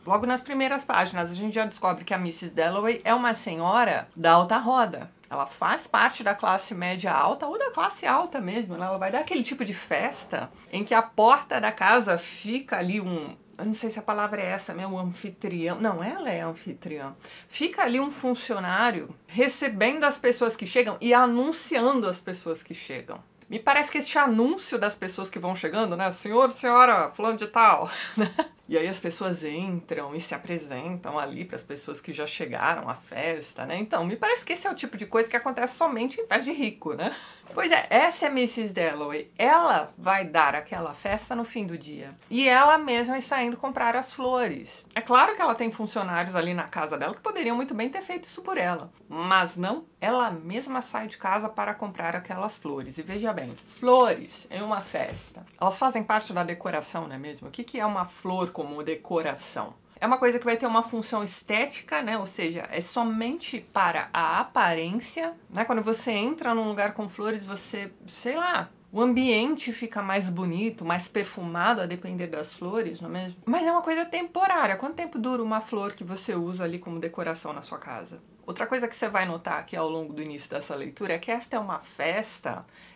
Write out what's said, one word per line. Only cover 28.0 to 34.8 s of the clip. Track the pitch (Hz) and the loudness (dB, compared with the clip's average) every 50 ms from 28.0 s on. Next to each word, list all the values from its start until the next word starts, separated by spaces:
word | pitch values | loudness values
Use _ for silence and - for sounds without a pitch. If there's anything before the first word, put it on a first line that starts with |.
| - | -8
<laughs> | - - | -4 0
né? | 220 208 175 - - - - - _ _ - | 0 0 0 2 -2 -2 -2 -2 _ _ 0
E | 160 | 0
aí | 160 165 | 2 2
as | 185 190 185 | 2 -2 -2
pessoas | - 170 165 - 202 185 175 175 | -4 -6 -4 -2 -2 -2 -2 -2
entram | 156 151 147 165 185 196 180 175 - - 160 151 143 143 147 | -4 -4 -4 -4 -4 -4 -4 -6 -4 -6 -6 -6 -6 -6 -6
e | 143 | -6
se | 135 - - | -6 -6 -8
apresentam | - - - 175 165 151 143 135 123 147 175 - 180 - - 147 151 | -8 -6 -6 -6 -6 -6 -6 -8 -8 -6 -6 -8 -8 -8 -4 -4 -4
ali | 143 - - - 139 | -4 -4 -6 -8 -10
pras | 139 - - | -8 -10 -12
pessoas | - - 143 143 - - 143 - | -10 -10 -12 -10 -10 -10 -10 -10
que | - - | -10 -12
já | 147 151 147 | -8 -8 -6
chegaram | 147 - - 160 131 120 - - 147 170 - - 113 | -6 -6 -6 -6 -6 -4 -2 0 0 0 0 -2 -6
à | 127 | -8
festa, | - - - - - 147 165 165 151 147 - - - 120 | -8 -10 -12 -8 -4 -2 -2 -2 -4 -6 -12 -10 -10 -6
né? | 135 160 185 | -6 -4 -4
Então, | 220 214 339 277 170 | -4 -2 0 0 0
me | 175 214 | -2 -2
parece | - 427 427 480 480 - | 0 2 2 2 0 0
que | - | -4
esse | 339 359 - | -4 -2 -2
é | 403 | -4
o | 359 | -4
tipo | - | -4